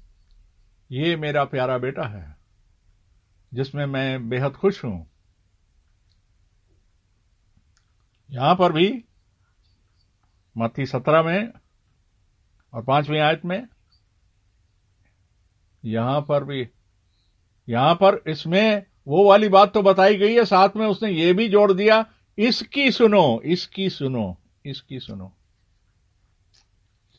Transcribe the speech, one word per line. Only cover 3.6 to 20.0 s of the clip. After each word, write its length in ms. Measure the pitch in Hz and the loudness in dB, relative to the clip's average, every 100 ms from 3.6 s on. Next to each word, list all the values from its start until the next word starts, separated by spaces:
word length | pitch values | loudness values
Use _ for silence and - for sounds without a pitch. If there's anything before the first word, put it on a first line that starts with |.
| 135 147 143 | -8 -6 -6
मैं 420 | 135 135 131 113 | -4 -6 -6 -6
बेहद 240 | 127 139 | -4 -4
खुश 320 | 139 196 196 | -4 -4 -4
हूं।" 200 | 127 87 - _ _ _ _ _ _ _ _ _ _ _ _ _ _ _ _ _ _ _ _ _ _ _ _ _ _ _ _ _ _ _ - | -10 -10 -14 _ _ _ _ _ _ _ _ _ _ _ _ _ _ _ _ _ _ _ _ _ _ _ _ _ _ _ _ _ _ _ -8
यहां 240 | 127 143 | 2 4
पर 180 | 180 175 | 6 4
भी 320 | 156 196 254 - _ _ _ _ _ _ _ _ _ _ _ _ _ _ 117 | 4 0 0 -12 _ _ _ _ _ _ _ _ _ _ _ _ _ _ -8
मत्ती 280 | 117 - 165 | -6 -6 -6
सत्रह 360 | 170 151 156 | -6 0 0
में 300 | 165 190 233 - _ _ _ _ _ _ _ _ _ _ _ | 0 -4 -6 -14 _ _ _ _ _ _ _ _ _ _ _
और 100 | 117 | -10
पांचवीं 380 | 123 143 147 151 | -2 -2 0 -2
आयत 240 | 151 160 | -2 -2
में, 240 | 175 190 254 _ _ _ _ _ _ _ _ _ _ _ _ _ _ _ _ _ _ _ _ _ | -6 -10 -12 _ _ _ _ _ _ _ _ _ _ _ _ _ _ _ _ _ _ _ _ _
यहां 380 | 113 113 120 147 | -8 -4 -2 -4
पर 220 | 147 143 | -2 -4
भी, 240 | 139 135 123 _ _ _ _ _ _ _ _ _ - | -4 -10 -10 _ _ _ _ _ _ _ _ _ -6
यहां 260 | 117 143 | 0 0
पर 280 | 170 196 196 160 | 4 2 2 -4
इसमें 600 | 147 160 185 220 208 190 _ 139 | -8 -4 0 0 -2 -8 _ -4
वो 220 | 165 202 | 2 6
वाली 200 | 202 214 | 6 6
बात 260 | 190 202 | 4 4
तो 80 | 214 | 4
बताई 340 | 196 190 | 2 4